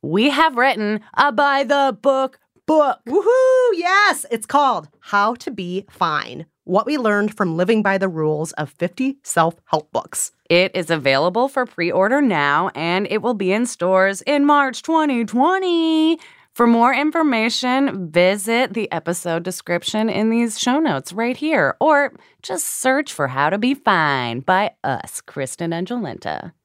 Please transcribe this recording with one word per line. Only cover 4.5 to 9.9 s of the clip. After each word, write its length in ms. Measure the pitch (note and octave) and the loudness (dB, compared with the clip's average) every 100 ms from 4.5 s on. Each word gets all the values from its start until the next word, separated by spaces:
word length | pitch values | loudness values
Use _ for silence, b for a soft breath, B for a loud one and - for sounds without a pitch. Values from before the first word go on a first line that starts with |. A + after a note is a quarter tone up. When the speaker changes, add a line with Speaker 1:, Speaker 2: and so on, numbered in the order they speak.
| C#4+ C#4 G3+ D3+ _ | 2 2 0 -6 _
Speaker 2:
How 340 | - G3+ G#3 A#3 | -4 0 0 -2
to 160 | - | -10
Be 340 | A3+ F3 F#3 G3+ | -10 -6 -8 -10
Fine, 560 | - E3+ D3+ - B2+ E3 _ | -4 -2 -2 -6 -12 -16 _
What 220 | - F#3 A3 | -2 0 0
We 120 | D4 | -2
Learned 380 | A3+ G#3 G#3 - | 0 0 0 -2
from 220 | F#3 D#3+ | -2 0
Living 240 | F3+ A3 | 2 2
by 160 | G#3 G3 | 2 0
the 100 | F#3+ | -2
Rules 460 | D#3+ D#3 D3+ D#3+ | -2 -2 -2 -4
of 160 | - D3+ | -6 -8
Fifty 480 | _ F3 - C4 C4+ | _ -6 -2 -4 -4
Self-Help 680 | - - E3 E3+ _ D#3 - | -4 2 2 0 _ -4 -2